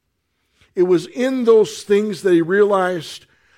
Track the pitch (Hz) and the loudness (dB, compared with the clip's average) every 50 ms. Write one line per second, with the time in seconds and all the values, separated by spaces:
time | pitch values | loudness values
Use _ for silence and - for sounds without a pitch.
0 | _ _ _ _ _ _ _ _ _ _ _ _ _ _ _ 196 180 180 185 165 | _ _ _ _ _ _ _ _ _ _ _ _ _ _ _ -2 0 2 2 0
1 | 165 - - 269 247 262 262 262 240 226 226 220 208 - - - - - 202 202 | -2 -4 -8 -4 -4 -4 -2 -2 2 4 4 4 4 2 -2 -8 -4 -2 -2 0
2 | 214 214 196 - 185 196 180 165 165 160 190 202 208 202 202 190 185 180 185 170 | 0 -2 -6 -4 -2 0 2 2 2 0 0 2 2 2 2 0 0 -2 -4 -6
3 | 139 - - - _ _ _ _ _ _ _ | -10 -12 -16 -18 _ _ _ _ _ _ _